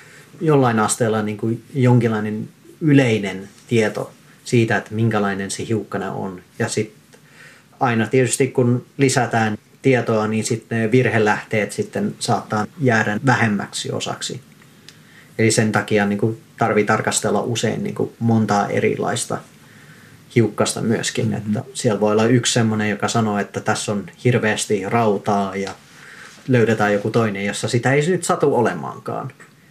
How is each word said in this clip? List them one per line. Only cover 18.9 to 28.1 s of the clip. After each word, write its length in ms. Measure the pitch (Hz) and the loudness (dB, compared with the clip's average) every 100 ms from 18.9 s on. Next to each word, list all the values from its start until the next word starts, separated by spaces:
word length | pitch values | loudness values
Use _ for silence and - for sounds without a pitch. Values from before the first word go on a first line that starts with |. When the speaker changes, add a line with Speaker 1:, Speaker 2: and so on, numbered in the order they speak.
| - 92 107 - - - - - - - - - - - 123 | 0 -2 -4 -6 -8 -10 -20 -20 -20 -20 -20 -20 -20 -4 0
Speaker 1:
hiukkasta 460 | 107 - - - | 2 2 -2 -2
myöskin. 440 | 107 104 - - 117 | -2 -2 -2 -4 -2
Speaker 2:
Mm-hmm. 120 | 101 | -4
Speaker 1:
Että 260 | 104 107 - | -4 -6 -6
siellä 260 | - 123 101 | -4 -2 2
voi 120 | 107 | 2
olla 140 | 107 113 | 2 4
yksi 280 | 127 123 | 2 2
semmoinen, 360 | 123 113 107 107 | 0 0 0 -2
joka 180 | 101 104 | -2 -2
sanoo, 320 | 117 110 101 | 0 0 -2
että 200 | 98 - | -4 -6
tässä 320 | - 107 - | -4 -4 -4
on 140 | 101 90 - | -6 -6 -4
hirveästi 600 | 127 120 107 101 - 107 92 | 0 2 0 -2 -2 -2 0
rautaa 640 | 117 110 98 - 101 98 95 | 0 2 0 0 0 -2 -4
ja 160 | 98 - - - - - - - - | -8 -10 -18 -20 -20 -20 -20 -10 0
löydetään 460 | 123 110 107 104 | 2 4 2 2
joku 160 | 104 110 | 0 0
toinen, 360 | 120 110 98 101 | 0 0 -2 -4
jossa 220 | 98 110 | -4 -2
sitä 260 | 120 123 | 0 2
ei 140 | 143 | 2
nyt 160 | 151 | 2